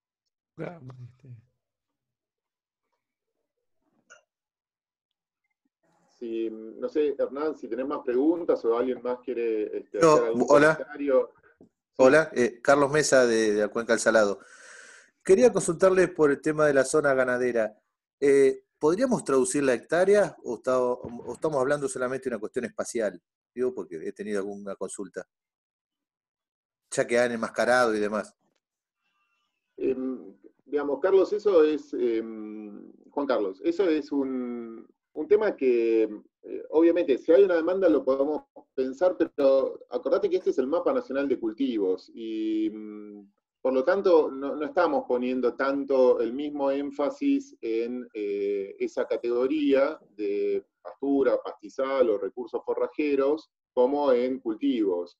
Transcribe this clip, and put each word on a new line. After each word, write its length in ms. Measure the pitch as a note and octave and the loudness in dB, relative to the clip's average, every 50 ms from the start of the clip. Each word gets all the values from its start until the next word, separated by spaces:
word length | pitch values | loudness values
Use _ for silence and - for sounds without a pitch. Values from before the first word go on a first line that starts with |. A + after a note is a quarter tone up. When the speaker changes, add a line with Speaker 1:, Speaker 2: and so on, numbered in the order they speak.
| _ _ _ _ _ _ _ _ _ _ _ | _ _ _ _ _ _ _ _ _ _ _
Speaker 1:
Claro, 260 | D#3+ D#3+ D#3+ F3+ E3 C3+ B2+ B2+ B2+ B2 | -12 -12 -12 -12 -16 -20 -20 -20 -20 -20
este. 260 | A2 _ _ _ C3 B2 A2 _ _ _ _ _ _ _ _ _ _ _ _ _ _ _ _ _ _ _ _ _ _ _ _ _ _ _ _ _ _ _ _ _ _ _ _ _ _ _ _ _ _ _ _ _ _ _ _ _ _ _ _ _ _ - - _ _ _ _ _ _ _ _ _ _ _ _ _ _ _ _ _ _ _ _ _ _ _ _ _ _ _ _ _ _ _ _ _ _ _ _ _ _ _ | -20 _ _ _ -20 -20 -20 _ _ _ _ _ _ _ _ _ _ _ _ _ _ _ _ _ _ _ _ _ _ _ _ _ _ _ _ _ _ _ _ _ _ _ _ _ _ _ _ _ _ _ _ _ _ _ _ _ _ _ _ _ _ -20 -20 _ _ _ _ _ _ _ _ _ _ _ _ _ _ _ _ _ _ _ _ _ _ _ _ _ _ _ _ _ _ _ _ _ _ _ _ _ _ _
Speaker 2:
Si, 320 | - B2 A#2 A2+ A2+ A2+ A2 | -14 -10 -8 -6 -6 -6 -6
no 400 | A2 A2 A2 A2+ - - B2 B2 | -8 -10 -14 -16 -12 -10 -8 -4
sé, 260 | - D#3 D3+ C#3+ C3+ | -2 0 0 0 0
Hernán, 380 | - B2+ A#2 B2 C#3 D3+ D#3 C#3 | -2 -4 -4 -4 -4 -6 -6 -6
si 120 | - - | -8 -10
tenés 180 | A#2+ A2+ A#2+ C3 | -8 -8 -6 -6
más 120 | C#3+ D3 C3+ - | -6 -6 -6 -4
preguntas 640 | - A#2+ B2+ C#3+ D#3+ F3 E3+ E3+ - C#3 - - | -2 0 2 2 2 2 0 0 0 0 0 2
o 100 | A2+ A#2 | 0 0
alguien 260 | A#2+ B2+ C3 B2 A#2+ A#2 | 0 0 -2 -4 -4 -4
más 160 | B2 B2 B2+ | -6 -6 -6
quiere, 580 | - - B2 A2+ A#2 A#2 A2 G#2+ G#2+ - - | -6 -8 -6 -4 -2 -2 -2 -2 -4 -4 -6
este, 220 | G2+ - _ - G#2 | -10 -10 _ 0 4
Speaker 3:
No, 140 | E3 D#3+ D3+ | 6 6 6
Speaker 2:
hacer 120 | - - A2+ | 6 4 2
algún 160 | A#2 A#2+ B2 B2+ | 0 0 4 6
Speaker 3:
hola. 260 | C#3+ C#3+ D3 D#3 D#3 | 6 6 6 6 4
Speaker 2:
comentario. 560 | C3+ - - D3 D3 C#3+ C#3+ C3 B2+ B2 - - _ _ _ _ _ | 2 -4 -12 -10 -8 -2 2 2 2 2 0 -6 _ _ _ _ _
Sí. 80 | - _ _ _ _ _ _ - | -20 _ _ _ _ _ _ 4
Speaker 3:
Hola, 320 | C3 C3 C#3+ D#3 D#3+ D#3 - | 6 6 6 6 4 2 0
eh, 260 | - A#2+ A2 - - | 0 0 0 0 0
Carlos 300 | - C#3 C#3 D3 C#3+ C3+ | 2 4 4 6 4 4
Mesa 340 | C#3+ D#3 C#3 - C#3 C3 B2+ | 2 2 2 4 6 6 6
de, 260 | A#2+ A2+ A2+ A2 G#2+ G#2 | 6 4 4 2 2 2
de 100 | G#2 G#2 | 2 0
Acuenca 300 | G2+ - A#2 A#2 A#2 A#2 | -2 -2 -4 0 0 0
El 60 | A2 | 2
Salado. 400 | - A#2+ G#2+ A2+ G#2+ G2+ F#2+ - - - - - - - - - - - - - _ _ _ _ - | 4 4 4 4 4 2 0 -4 -10 -20 -20 -20 -20 -20 -20 -20 -20 -20 -20 -20 _ _ _ _ 2
Quería 280 | - F#3+ G#3+ B3 A#3+ F#3+ | 4 6 6 6 6 4
consultarle 540 | F#3+ - - E3+ D#3 F#3+ F#3+ F#3+ F#3 F3+ | 2 -2 -2 0 2 2 4 4 4 2
por 240 | E3+ F3+ - D#3 C#3+ | 2 2 2 2 2
el 100 | C#3 C3+ | 2 2
tema 240 | - D#3 D#3 D3+ D3+ | -2 -2 0 2 2
de 80 | D3 C#3 | 4 4
la 120 | C3+ B2+ | 4 2
zona 280 | - - D#3 C#3+ C#3+ C3+ | 2 2 0 2 2 2
ganadera. 640 | C3 B2+ B2+ B2 B2 B2+ B2 A#2 A#2 A2 G#2+ G#2+ _ _ _ _ _ _ _ _ - | 2 0 0 0 -2 -2 0 0 0 -2 -2 -4 _ _ _ _ _ _ _ _ 0
Eh, 440 | C#3 C#3+ C#3 C#3 C3+ C3 C3 C3 _ _ _ _ | 2 4 6 6 6 4 2 0 _ _ _ _
¿podríamos 440 | - D3+ F3 G3 C4+ C4 A#3 D#3 - | 0 0 2 2 0 0 0 -2 0
traducir 400 | - C#3 C3 B2+ B2+ - C#3+ C#3 | 0 2 2 2 0 0 -2 0
la 120 | C3 B2 | 0 0
hectárea 600 | A2+ - - D#3 E3+ F#3 F#3+ G3+ G#3 F#3+ D3+ - - - | -2 -2 -2 0 0 2 4 4 4 2 0 -4 -10 -10
o 120 | B2 A#2 | -10 -10
está, 240 | G#2+ - C3 B2+ B2+ | -6 -4 -2 0 0
o 520 | B2 B2 B2 - - A#2 A#2+ A#2+ D3 - A#2+ | 0 -2 -4 -6 -8 -14 -14 -14 -12 -14 -10
estamos 260 | - - D#3+ D3+ C3 | -6 -4 -4 -2 -2
hablando 280 | B2+ C#3 D3 D3 C#3 | 0 0 -2 -2 -4
solamente 420 | C3+ - B2+ B2+ B2 C3 C3 - C3 | -6 -6 -4 -6 -6 -6 -6 -6 -8
de 60 | A#2+ | -8
una 40 | G#2 | -8
cuestión 260 | G#2+ G2 - B2 A2+ | -8 -8 -8 -6 -8
espacial? 560 | G#2 - - G#2 - - A#2 G#2+ G2+ F#2+ E2+ _ _ _ _ _ _ - | -8 -8 -10 -10 -6 -4 -4 -4 -4 -4 -8 _ _ _ _ _ _ -8
Digo, 200 | A#2+ B2+ B2+ - | -6 -4 -4 -4
porque 240 | G#2+ F2 D#2+ E2+ | -8 -12 -12 -12
he 140 | D#2+ E2 G#2 | -12 -12 -12
tenido 280 | F#2+ - G2+ G#2+ G#2 G2+ | -12 -12 -10 -6 -6 -6
alguna 360 | F#2+ G#2 G2+ G2+ G2+ G2+ F#2+ | -6 -6 -10 -12 -12 -12 -12
consulta, 520 | - G2 F#2 - - G2+ F2 - F#2+ F2+ _ _ _ _ _ _ _ _ _ _ _ _ _ _ _ _ _ _ _ _ _ _ _ _ _ _ _ _ _ _ _ _ - | -10 -10 -12 -10 -12 -14 -12 -12 -16 -16 _ _ _ _ _ _ _ _ _ _ _ _ _ _ _ _ _ _ _ _ _ _ _ _ _ _ _ _ _ _ _ _ -8
ya 140 | - - B2+ | -4 -4 -2
que 140 | - A#2+ A#2 | 0 0 0
han 120 | B2 A#2+ | 0 0
enmascarado 640 | A#2+ A2+ A2+ G2+ - - A2 A2+ B2 B2+ B2 A2+ G#2+ | -2 -4 -6 -6 -4 -2 0 2 2 2 2 2 0
y 40 | G#2+ | 0
demás. 360 | G#2 G#2 G#2+ G#2 F#2+ - _ _ _ _ _ _ _ _ _ _ _ _ _ _ _ _ _ _ _ _ _ _ _ _ _ _ _ _ _ | -2 -2 -4 -6 -8 -8 _ _ _ _ _ _ _ _ _ _ _ _ _ _ _ _ _ _ _ _ _ _ _ _ _ _ _ _ _
Speaker 2:
Em, 560 | - D3 C3+ B2+ B2 C3 C3 B2+ A2 - F#2+ - _ _ - _ _ _ | -6 -4 -4 -4 -4 -6 -8 -10 -10 -14 -20 -20 _ _ -20 _ _ _
digamos, 340 | - C#3 D3 C#3+ C#3+ C#3 C#3 | -8 -6 -6 -4 -4 -4 -2
Carlos, 320 | - F#3 F#3+ G3 F3+ F3 G3 | 0 4 4 4 4 2 0
eso 300 | G#3 - G#3 F#3+ E3 D3+ | -2 0 4 4 6 6
es, 300 | D3+ D#3 C#3+ C#3+ - - | 4 2 -2 -6 -8 -6
em, 960 | C3 B2 A#2+ A2+ A2+ A2+ A2+ A2+ A2 G#2+ G#2+ G#2+ G#2+ G#2+ G#2 G2+ - - - - _ - - | -2 -2 0 -2 -2 -4 -6 -10 -12 -12 -12 -12 -14 -14 -14 -16 -18 -20 -20 -20 _ -20 -12
Juan 160 | - - C#3+ | -8 -6 -2
Carlos, 340 | C#3 B2 A2 G#2 F#2+ F#2+ - - | -2 0 -2 -2 -4 -6 -6 -4
eso 260 | E3+ E3+ F3 G3+ F3 | -4 0 0 0 0
es 220 | D#3 D3+ C3+ - | 0 -2 -2 -4
un, 760 | D3+ C#3 C3+ C3+ C3 B2+ B2 B2 A#2+ A#2+ A#2 A2+ A2+ - - _ _ _ _ _ - | -4 -4 -4 -4 -4 -6 -6 -8 -8 -10 -12 -14 -16 -18 -20 _ _ _ _ _ -12
un 140 | D3 D#3 | -6 -2
tema 280 | D3+ G3+ A3 A3 G3 - | 2 2 2 2 0 -2
que, 480 | - C3+ B2+ A#2+ A#2 A#2 A#2 A2+ A2+ A2 G#2+ G#2+ G2+ - _ _ _ - | 0 0 2 2 2 2 2 2 2 2 0 -4 -8 -18 _ _ _ -16
eh, 200 | G2+ G#2 - - - | -14 -14 -14 -8 -2
obviamente, 480 | - D#3 E3+ E3+ E3 F3 E3+ - - | 2 4 4 4 4 2 0 0 -2
si 140 | - - - | 0 2 4
hay 120 | D#3+ F#3+ G3+ | 6 6 6
una 120 | F#3 F3 | 4 4
demanda 340 | E3 D#3+ F3 F#3 F#3+ F#3 E3+ | 0 0 -2 0 2 2 2
lo 160 | D3+ C3+ C3+ | 2 2 2
podemos 380 | C3 C3+ C3+ C#3 D3 C#3 - - _ - - - _ _ | 0 0 0 0 -2 -2 -6 -8 _ -20 -20 -20 _ _
pensar, 420 | - C3 C3 B2+ C3 F3 F3+ F3 | -6 -4 -4 -2 0 0 0 2
pero 640 | - E3 - _ - C#3+ C3+ C3+ C3+ B2+ - - - - - | 0 -2 -2 _ 2 4 4 4 4 2 0 -4 -8 -12 -8
acordate 400 | - B2 - C3+ D#3 G#3 G#3 F#3+ | -8 -6 -2 0 0 0 0 0
que 80 | E3+ | -2
este 140 | F3+ - G3 | -2 -2 -2
es 80 | - - | 0 0
el 80 | B2+ | 0
mapa 260 | C3 D#3+ F3 - D#3 C3 | 0 0 -2 0 0 -2
nacional 340 | B2+ B2 - C3+ C#3 C#3+ | -2 -4 -4 -4 -4 -2
de 120 | C#3 B2 - | -2 -2 -2
cultivos 720 | A#2 A2 G#2+ - C#3 C3 A#2 G#2+ G2 F#2 F#2 - - - - | -4 -6 -4 -4 -4 -2 -2 0 0 -2 -2 -4 -6 -14 -16
y, 560 | A2+ A2+ A2+ A2 A2 A2 A2 A2 G#2+ G#2+ G#2+ | -12 -10 -8 -6 -6 -4 -4 -2 -2 -4 -4
mm, 580 | G#2+ G#2+ G#2+ G#2+ G#2 G#2 G#2 G#2 G#2 G#2 G2+ G2+ _ _ _ _ _ _ - | -6 -8 -14 -14 -14 -14 -16 -16 -18 -20 -20 _ _ _ _ _ _ _ -4
por 60 | C3 C3 | -2 -2
lo 100 | C3 C3 | 0 0
tanto, 480 | F3 F#3+ G3 F#3+ F#3+ E3+ D#3+ C#3+ - | 0 0 2 2 4 4 4 4 2
no, 240 | C3+ C3+ C#3 C#3 C#3 | -4 -8 -8 -8 -8
no 100 | D3 D3+ | -8 -8
estamos 380 | C#3+ - F#3 E3+ D#3 D3 C3 C3 | -4 -2 0 0 0 0 -2 -2
poniendo 480 | - B2 B2 B2 B2 B2+ B2+ B2 A#2+ A#2 | -2 -2 -2 -2 -2 -2 -2 -2 -2 -2
tanto 680 | - C3+ C#3 C#3 C#3+ C3+ C#3 C#3 C3 B2+ B2 B2 B2 | -2 -2 -2 -2 -4 -2 0 2 4 4 4 4 2
el 100 | A#2 A2+ | 0 -4
mismo 400 | B2 C#3 D3+ D3 D3 D3 C#3 C#3 | -4 -6 -8 -8 -6 -4 -2 -2
énfasis 840 | C#3 C#3+ C#3+ C#3+ C#3 - C#3+ C3+ C#3 - C#3+ C#3+ C#3 C#3 C3+ - - - | -2 -2 -4 -6 -6 -4 -4 -4 -4 -2 -2 0 0 0 -2 -8 -16 -10
en, 480 | - A2+ A2+ A2+ A#2 A#2+ B2 B2+ B2 - - | -6 -4 -4 -4 -4 -4 -6 -10 -12 -12 -10
eh, 640 | A2 G#2 G2+ G2+ G2+ G2+ G2+ G2+ G2 G2 G2 - - | -8 -6 -4 -4 -2 -2 -2 -2 -4 -6 -8 -8 -8
esa 260 | B2 A#2 - C3 A#2+ | -8 -6 -4 -4 -4
categoría 920 | - A#2+ A2+ - A#2+ A#2+ A#2+ B2+ C3+ D3+ D#3 C#3+ C#3+ C3+ C3 C#3 D3+ D#3+ - _ _ _ | -4 -4 -4 -4 -2 -2 0 0 0 0 0 0 2 2 2 2 0 -2 -8 _ _ _
de 500 | G#2 G#2 G2 G2+ G#2 G2+ G2+ G2+ G2 - _ _ _ | -8 -6 -4 -4 -2 -2 -2 -4 -4 -6 _ _ _
pastura, 560 | - F2 - - C3+ C#3 C#3 C#3 C3 A#2+ A2 G#2 - | -20 -20 -14 -8 -4 -2 0 2 2 2 0 -2 -4
pastizal 640 | - - - - G2+ - - C3 C3+ C3+ C3+ B2 A#2 | -8 -14 -14 -18 -12 -8 -6 -6 -2 0 0 2 2
o 80 | G#2 | 0
recursos 460 | G2 G2 F#2+ - A#2+ B2 A2 - A2+ - | -2 -4 -8 -8 -10 -10 -8 -10 -8 -6
forrajeros 880 | - A#2+ A#2 B2 B2 - - D3+ D3 C#3+ C3+ C3+ C#3 D3+ D#3+ - _ _ _ _ _ - | -6 -6 -4 -6 -6 -4 -4 -4 -2 0 0 0 0 0 -2 -6 _ _ _ _ _ -2
como 400 | B2+ B2 B2+ C#3+ D3 C#3+ C#3 B2+ | 0 0 2 0 0 2 2 2
en 260 | A#2+ B2 B2+ C3 C3 | 2 2 -2 -4 -4
cultivos. 760 | - A#2 G#2+ - C#3 C#3+ C3 A2+ G#2 F#2+ F2 F2 F2 - _ _ | -6 -6 -6 -4 -2 -2 0 0 0 0 -2 -4 -6 -10 _ _